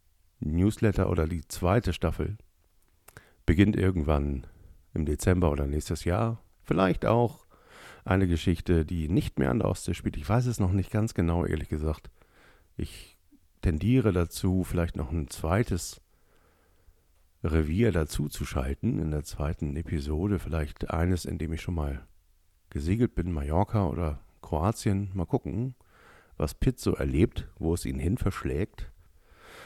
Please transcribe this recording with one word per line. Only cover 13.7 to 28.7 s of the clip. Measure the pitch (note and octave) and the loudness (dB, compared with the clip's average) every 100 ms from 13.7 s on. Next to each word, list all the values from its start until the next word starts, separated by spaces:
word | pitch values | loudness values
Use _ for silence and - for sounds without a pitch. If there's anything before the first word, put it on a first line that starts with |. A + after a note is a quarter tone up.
| D2+ G2+ C3 G#2+ | 2 2 4 4
dazu, | F2+ E2+ - F#2+ F#2 | 2 0 0 0 0
vielleicht | F2 F2 E2+ - | 0 0 -2 -2
noch | C#2 | -4
ein | E2 C#2+ | -4 -4
zweites | - D#2+ G2 B2 F#2 - - _ _ _ _ _ _ _ _ _ _ _ _ _ _ | -6 0 0 0 -2 -6 -14 _ _ _ _ _ _ _ _ _ _ _ _ _ _
Revier | E2 D#2+ D2+ F2+ A#2 | 0 2 2 2 2
dazu | E2+ D2+ - D2 | 2 0 -2 -4
zu | - - | -6 -6
schalten | D2 C2+ C#2 G#2+ G2+ | -4 -4 -2 -2 -2
in | D#2 | -2
der | D2+ | -4
zweiten | - - D2+ - D2+ C#2+ | -6 -4 -4 -2 -4 -4
Episode. | D#2+ D#2 C#2 D#2 G2+ F#2 | -4 -4 -2 -2 0 -2
Vielleicht | - D#2+ D2 - - | -2 -4 -4 -6 -4
eines, | E2 F2 F2+ - | 0 0 0 -2
in | E2+ | -6
dem | D#2+ | -4
ich | E2 | -4
schon | - | -4
mal | E2 C#2+ C#2 - _ _ _ _ _ _ | -4 -4 -6 -12 _ _ _ _ _ _
gesegelt | D#2+ D2+ A2 B2 - | -6 -2 0 0 0
bin, | F2 | -2
Mallorca | D#2+ C#2+ E2 G#2+ G#2+ F2 | -4 0 0 0 0 0
oder | B1 D#2+ C#2+ - _ | 0 -4 -4 -12 _
Kroatien. | - D2+ F#2 - A2 G2 G2 F#2+ | -6 -2 0 0 -2 -2 -2 -4
Mal | E2 | -2
gucken, | C3 - F#2+ C3 - _ _ - - _ - | -2 -2 -4 -4 -8 _ _ -20 -20 _ -4
was | D#2 | -4
Pitt | - C3+ - | 0 0 0
so | G2 | -2
erlebt, | - C#2+ C2 G#2 - - - | 0 0 4 2 0 -12 -6
wo | D#2+ | -2
es | E2+ - | -2 -2
ihn | C2+ | -2
hin | F2 - | 0 0
verschlägt. | G2 - C2+ C#2+ G#2+ | 0 -2 -4 -2 -4